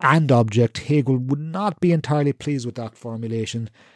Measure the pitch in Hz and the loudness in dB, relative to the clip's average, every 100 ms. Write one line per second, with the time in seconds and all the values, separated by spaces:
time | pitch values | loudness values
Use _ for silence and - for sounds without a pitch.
0 | 135 156 147 123 113 107 117 - - 147 | 2 4 4 4 4 2 0 0 0 0
1 | 131 131 127 143 160 175 208 - 180 165 | 2 0 0 -4 -4 -4 -4 0 2 2
2 | - 151 143 139 - 143 120 120 113 - | 0 0 0 -2 -4 -6 -6 -8 -10 -12
3 | 120 113 113 113 110 117 110 _ _ | -12 -8 -6 -4 -4 -6 -8 _ _